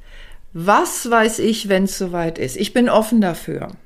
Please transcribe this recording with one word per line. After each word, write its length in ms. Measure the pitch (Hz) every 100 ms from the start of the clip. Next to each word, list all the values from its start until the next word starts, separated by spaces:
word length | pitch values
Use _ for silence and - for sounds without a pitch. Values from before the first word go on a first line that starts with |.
| - - - - -
Was 560 | 170 175 233 339 - 240
weiß 300 | 233 220 220
ich, 280 | 214 220 202
wenn's 280 | 190 190 -
soweit 400 | 185 175 165 160
ist? 180 | 127 -
Ich 160 | 208
bin 160 | 247 240
offen 320 | 202 220 233
dafür. 480 | 190 165 - 139 - -